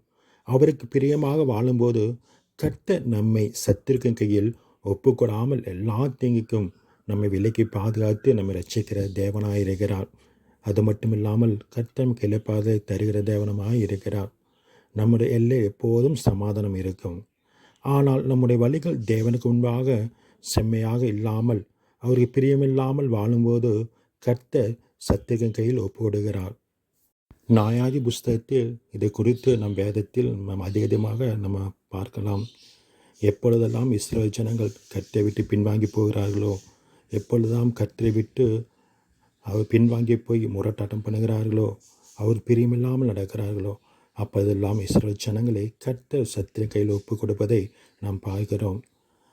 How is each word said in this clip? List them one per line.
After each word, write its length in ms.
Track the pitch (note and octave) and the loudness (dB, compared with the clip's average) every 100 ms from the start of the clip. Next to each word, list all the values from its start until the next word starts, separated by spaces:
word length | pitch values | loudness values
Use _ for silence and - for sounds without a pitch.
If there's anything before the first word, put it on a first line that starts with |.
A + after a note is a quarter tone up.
| _ _ _ _ | _ _ _ _
அவருக்கு 440 | - C3 D3+ C3+ A#2+ | -2 4 4 2 -4
பிரியமாக 560 | C#3 C3+ D3 C#3+ D3+ | 0 2 2 0 2
வாழும்போது, 720 | C#3 G#2+ B2 B2 A#2+ A#2 G#2+ A#2+ _ _ _ - | 0 2 2 2 2 2 -2 -4 _ _ _ -6
கர்த்தர் 500 | - - - F#3 B2+ | -6 -4 -2 -2 0
நம்மை 480 | G#2+ A2 A2 G#2+ - - | 0 2 2 0 -2 -2
சத்துருக்கின் 480 | G2 - B2+ B2 | 0 0 0 0
கையில் 420 | A2+ G#2 G#2 G#2+ - _ _ G2+ | 0 0 2 0 -4 _ _ -6
ஒப்புக்கொடாமல் 800 | G2 C3 A#2+ A#2 G#2+ B2 C3 G#2+ | 0 2 2 2 0 -2 -2 -4
எல்லா 400 | F#2 A2 A2+ C#3 | -6 -4 -2 -2
தீங்குக்கும் 680 | - B2 A#2 A2 A2 F#2 - _ _ - | -2 0 0 0 -2 -2 -8 _ _ -6
நம்மை 240 | G2+ G2+ | -2 0
விலக்கி 360 | G2 G#2+ A2+ A2+ | 0 0 0 0
பாதுகாத்து 680 | G#2 G#2+ A2 G#2+ G#2 C3+ | 0 -2 0 0 2 2
நம்மை 220 | A2+ G2 F2+ | 2 0 -6
ரட்சிக்கிற 520 | - A#2 - G2+ G2 | -6 -6 -4 -4 -4
தேவனாய் 460 | F#2+ G2 G#2 G#2 G2+ | -4 -2 -2 -2 0
இருக்கிறார். 480 | F#2+ F#2+ G2+ F#2+ - _ _ _ _ _ | -2 -2 -2 -2 -6 _ _ _ _ _
அது 220 | G#2+ G2+ | -2 2
மட்டும் 280 | G#2+ G#2+ A2+ | 2 2 0
இல்லாமல் 460 | G#2+ G#2 G#2+ A#2 G#2 - | 0 2 4 4 2 -4
கர்த்தர் 360 | A#2+ A#2 - B2+ | -8 -6 -2 -2
நமக்கு 220 | A#2 G#2 | 0 0
இளைப்பாறுதலை 560 | G#2+ - G#2+ G#2+ G#2+ | 0 0 0 0 0
தருகிற 380 | - G2 G#2+ G#2 | -2 -2 0 0
தேவனமாய் 580 | G2+ G#2 G#2 G2+ G2+ A#2+ | 0 0 -2 -2 0 0
இருக்கிறார். 520 | G2+ G2 G#2 G2+ G2 - _ _ _ _ _ | 0 -2 -4 -4 -6 -10 _ _ _ _ _
நம்முடைய 400 | G#2+ A2 A#2 A#2 | 0 4 4 4
எல்லை 300 | A#2+ A#2 C3 | 2 2 2
எப்போதும் 520 | G#2 - A#2 A#2 C3+ E3 | 0 0 0 2 2 2
சமாதானம் 600 | - G2+ G#2 G#2 G#2 F#2 | 0 0 -2 -4 -4 -4
இருக்கும். 500 | F#2+ F#2 F2+ F2 - _ _ _ _ _ | -6 -8 -10 -12 -16 _ _ _ _ _
ஆனால் 440 | C3+ C#3 C#3 C3 C3 | 0 4 4 2 2
நம்முடைய 360 | B2+ B2 A#2+ | 2 4 4
வழிகள் 380 | A#2+ D#3 E3 C#3 | 2 0 -2 -4
தேவனுக்கு 440 | G#2+ A2 A#2 A#2+ | 0 0 0 0
முன்பாக 640 | B2 A#2+ A#2+ A#2+ C3 A#2 A2+ - _ _ | 2 2 2 0 0 0 -2 -8 _ _
செம்மையாக 640 | - - A2 A2 A2+ A#2+ B2 | -4 -2 0 0 0 0 -2
இல்லாமல், 640 | G#2 A2 A2 A#2+ G#2+ - _ _ _ | -2 -2 -2 0 -2 -6 _ _ _
அவருக்கு 440 | A#2+ B2+ B2 C#3 | 0 2 2 2
பிரியமில்லாமல் 680 | C3 C#3 C#3 C3 C3+ C#3+ C#3 | 2 2 2 2 0 0 0
வாழும்போது, 800 | A2 G#2+ A#2 A#2 A#2+ A#2+ G#2+ A2+ _ _ _ | 0 2 2 4 2 2 0 -4 _ _ _
கர்த்தர் 560 | - B2 - D3 A2 A#2 _ _ | -2 -2 -2 -2 0 -4 _ _
சத்துருவின் 540 | - G2+ - A#2 A#2 | -2 -2 -2 -2 0
கையில் 300 | A2+ A2+ B2+ | 0 -2 -2
ஒப்புக்கொடுக்கிறார். 720 | G2 - A2 G#2 G#2 G2 F#2 - _ _ _ _ _ _ _ _ - | -4 -4 -2 -2 -2 -4 -8 -12 _ _ _ _ _ _ _ _ 4
நாயாதி 540 | A2 G#2+ A#2 B2+ C#3 | 4 4 2 0 0
புஸ்தகத்தில் 760 | A#2+ - - A2+ - C3+ A#2 A#2 _ | -2 -2 -2 -2 0 -2 -2 -6 _
இதை 180 | G#2 G#2 | -4 -2
குறித்து 480 | - A2+ B2 C3 A#2 | 0 2 2 2 2
நம் 160 | G#2 | 0
வேதத்தில் 600 | G2 G2+ G#2 G2 B2+ B2 G#2+ | -2 -2 -4 -4 -2 -2 -4
நாம் 240 | G2 G2 | -6 -6
அதிக 260 | F#2+ G#2 A2 | -4 -2 0
அதிகமாக 500 | - G#2+ A2+ B2+ G#2+ | 0 0 -2 -2 -2
நம்ம 380 | G2 G2 G2 - _ | -4 -4 -6 -10 _
பார்க்கலாம். 580 | F#2+ F#2 - G#2 G2 A2+ - - - _ _ _ _ | -10 -8 -6 -4 -4 -6 -12 -20 -20 _ _ _ _
எப்பொழுதெல்லாம் 720 | G#2 - B2 A#2 A2+ A2+ B2+ | 0 2 2 2 2 0 0
இஸ்ரவேல் 360 | G#2+ - A2+ G#2+ | -2 -2 -2 -2
ஜனங்கள் 420 | G#2 A2 A#2 G#2 - _ | -2 -4 -2 -4 -6 _
கர்த்தரை 300 | F#2+ - A2+ | -10 -4 -2
விட்டு 180 | G#2 G#2 | 0 -2
பின்வாங்கி 440 | G#2+ G#2 G#2 G#2+ G#2 | 0 0 2 2 0
போகிறார்களோ, 680 | G#2+ G#2+ G#2+ G2+ G2+ G#2 G2 - _ _ _ _ | 0 0 0 -2 -2 -2 -4 -8 _ _ _ _
எப்பொழுதெல்லாம் 640 | G#2 - A#2+ A2 A#2+ B2 | -8 0 0 2 2 0
கர்த்தரை 400 | A#2+ A2 - A#2 | 0 -4 -2 0
விட்டு 520 | A2 G#2+ - A#2+ A2 A2 _ _ _ _ _ _ _ | 0 -2 0 0 0 -4 _ _ _ _ _ _ _
அவர் 220 | A2 G#2+ | -6 -4
பின்வாங்கி 540 | G#2 A#2 A#2 A#2 A#2 A#2 | 2 4 4 4 2 0
போய் 300 | - A#2 A2 | 0 0 0
முரட்டாட்டம் 580 | G2 G#2 G#2 G#2 G#2+ G#2+ | -2 -2 -2 -4 -4 -4
பண்ணுகிறார்களோ, 720 | G#2+ A2+ A2 A2 G#2+ G#2 - _ _ - - | -2 0 0 0 0 0 -4 _ _ -20 -4
அவர் 220 | G#2+ A2 | 0 0
பிரியமில்லாமல் 720 | - A#2 A#2+ A#2+ B2 B2+ B2+ | 2 2 4 2 0 0 0
நடக்கிறார்களோ, 680 | G2 F#2+ G#2+ G2+ G2+ G2 G2+ _ _ _ | -2 -4 -6 -6 -6 -6 -8 _ _ _
அப்போதெல்லாம் 680 | - G#2 G2+ G2+ G2 G2+ G#2+ | -8 -4 0 2 2 0 -2
இஸ்ரவேல் 360 | G2 - G#2 G2+ | 0 2 2 -2
ஜனங்களை 560 | - G#2+ A#2+ G#2+ G#2+ - | -4 -2 -2 -2 -4 -8
கர்த்தர் 520 | - B2 _ C#3+ A2 - | -8 -8 _ -4 -2 -4
சத்துரு 320 | G2 - G#2+ | -6 -4 -2
கையில் 240 | G#2 G#2 | 0 0
ஒப்பு 260 | G2+ - G#2+ | -2 -4 -4
கொடுப்பதை 520 | G#2 G#2 G#2+ A2+ G2+ - _ _ | -2 -2 0 0 0 -8 _ _
நாம் 200 | G2+ G2 | -6 -6
பார்க்கிறோம். 640 | G#2 G2 G#2 G#2+ G#2 G2 - _ _ _ _ | -4 -4 -2 -2 -2 -4 -10 _ _ _ _